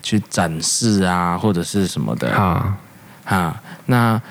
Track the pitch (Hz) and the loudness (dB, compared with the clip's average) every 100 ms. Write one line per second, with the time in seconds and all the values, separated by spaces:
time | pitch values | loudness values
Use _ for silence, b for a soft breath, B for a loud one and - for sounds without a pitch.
0 | - 104 - - 87 80 78 - 117 104 | -2 -4 -2 -2 -2 -2 -2 0 2 2
1 | 92 90 87 87 107 87 82 101 92 - | 2 2 0 0 0 0 0 0 -2 -2
2 | 58 60 60 - 95 85 95 98 - - | -4 -2 0 2 2 2 0 -4 -8 -20
3 | B B - 95 85 - B B - 123 | B B -2 0 0 -4 B B 0 2
4 | 117 110 B | 4 2 B